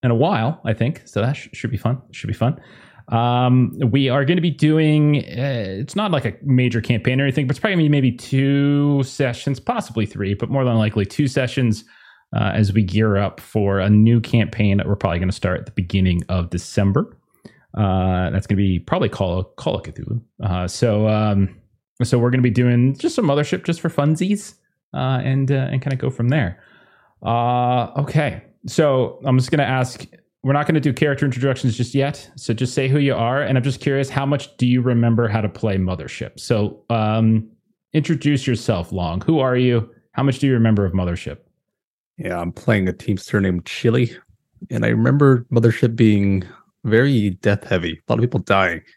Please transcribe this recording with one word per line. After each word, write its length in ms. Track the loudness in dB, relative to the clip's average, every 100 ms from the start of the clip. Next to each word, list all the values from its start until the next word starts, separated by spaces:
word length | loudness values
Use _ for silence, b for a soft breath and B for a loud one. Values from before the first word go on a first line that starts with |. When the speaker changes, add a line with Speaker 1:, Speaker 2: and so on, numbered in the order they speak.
Speaker 1:
in 100 | 2
a 40 | 2
while, 460 | 2 0 -2 -4
I 80 | -4
think. 300 | -2 -2 -4
So 160 | -8 -4
that 120 | -2 -4
sh-, 140 | -10
should 200 | -10 -6
be 40 | -4
fun. 260 | -4 -4 -8
Should 160 | -12 -8
be 60 |
fun. 240 | -2 -2 -2 B B B B B
Um, 680 | -2 0 2 4 4 2 0 0
we 160 | 2 2
are 160 | 0
gonna 160 | 2 0
be 100 | 0
doing, 680 | 0 2 4 4 4 4 2
uh, 480 | -2 -6 -4 -4 -6 -6
it's 120 | -6
not 180 | -4 -2
like 120 | -2
a 100 | -2 -6
major 380 | 0 2 2 0
campaign 400 | -2 -2 0 0
or 60 | 0
anything, 220 | 0 -2
but 40 |
it's 80 | -2
probably 140 | -2 2
gonna 80 |
be 60 | 2
maybe 240 | 4 2
two 880 | 0 -4 0 2 2 2 2 2 0
sessions, 560 | -2 -2 -4 -2 -6 -6
possibly 460 | -4 -6 -4 -4 -4
three, 300 | -4 -4 -4
but 140 | -2
more 140 | 0
than 140 | 2 2
likely 280 | 0 0 -4
two 220 | -2 -2
sessions, 560 | 0 -4 0 0 -2 -6 b b b b
uh, 180 | -2 0
as 180 | 2 2
we 100 | 2
gear 360 | 0 0 2 2
up 240 | -2 -6
for 380 | -6 -2 0 0
a 80 | 4
new 320 | 6 6 4
campaign 560 | 2 0 0 0 0 2
that 100 | 0
we're 80 | -2
probably 240 | 0 0
gonna 140 | -2
start 260 | -2 -2 -4
at 60 | -6
the 80 |
beginning 480 | -8 -2 0 2 0 -2
of 200 | -4 -2
December. 680 | -6 -6 0 2 0 -2 -10 _ B B B B -2
Uh, 520 | 0 2 0 0 0
that's 180 | -2 -2
gonna 80 | 0
be 240 | 2 0
probably 300 | -2 -2 -2
Call, 340 | -2 -4 -2 -6 -8
Call 180 | -6 -6
of 80 |
Cthulhu. 380 | -6 -14 -8 -8 -8 _
Uh, 240 | -4 -4 -4
so, 440 | -2 0 2 0
um, 440 | 0 0 0 0 -4 _ _ _ _
so 140 | 0 2
we're 120 | 2
gonna 120 | 2
be 80 | 2
doing 460 | 2 2 4 2 0
just 200 | -4 0
some 100 | 0
Mothership 400 | 0 0 -4 -4
just 160 | -4
for 80 | -4
funsies, 640 | 0 0 0 0 -2 -6 -20 _ _ _
uh, 260 | -6 -2 -2 -2
and, 260 | -2 0
uh, 160 | 0 -2
and 120 | -4
kinda 160 | -4 -4
go 120 | -4
from 200 | -2 0
there. 280 | 0 -2 -6 b b b b b b
Uh, 680 | -4 -2 0 0 0 0 -2 -4
okay. 460 | -2 0 -2 -4 -16 _ -10
So 540 | 0 2 2 -2 -4
I'm 140 | 0 0
just 140 | 2
gonna 120 | 0
ask, 420 | 0 0 -2 -6 -18 -20 _ _
we're 80 | -2
not 160 | 0 2
gonna 140 | 2
do 100 | 2
character 340 | 0 0 0 -2
introductions 520 | 0 -2 0 -2 -2
just 180 | -2 -2
yet. 340 | -2 -4 -16 -20
So 180 | -6
just 200 | -2 -2
say 160 | -2 0
who 100 | 2
you 160 | 2 0
are. 260 | 0 -2
And 160 | 0 0
I'm 60 |
just 160 | 0 -2
curious, 300 | -2 0 -2
how 160 | 0 0
much 300 | 0 -4 _
do 100 | 2
you 140 | 2
remember 480 | 4 2 4 4 2
how 100 | 0
to 80 | -2
play 300 | -2 -2 0
Mothership? 600 | -2 -4 -8 -10 -12 -12
So, 420 | -2 0 0 -4 _
um, 580 | -2 0 2 4 2 -2 _ _ _ _
introduce 520 | -2 0 0 0 0 0
yourself, 460 | -2 0 -2 -2
Long. 300 | -4 -4 -2
Who 180 | 0 2
are 160 | 2 2
you? 340 | 4 2 0 b b
How 120 | -2
much 160 | 0 0
do 80 | 2
you 40 |
remember 300 | 4 4 4 2
of 60 |
Mothership? 460 | 0 -2 -4 -8 -14 _ _ _ _ _ _ _ _
Speaker 2:
Yeah, 200 | -8 -6
I'm 140 | -6
playing 380 | -6 0 2 0
a 40 |
teamster 460 | -4 -4 -6 -2 -2
named 260 | 0 -2 -6
Chili. 460 | -4 0 0 0 -6 _ _ _ _ -10
And 140 | -4
I 60 | 0
remember 560 | 2 2 4 6 4 2
Mothership 420 | 2 2 2 0 2
being 480 | 4 4 2 0 -4 B _ _
very 460 | 0 2 4 2 0
death 340 | -2 -2 -2
heavy. 300 | -2 -4 -4
A 180 | -8 _
lot 80 | 0
of 40 |
people 180 | 0 -2
dying. 400 | 0 0 0 -2 -10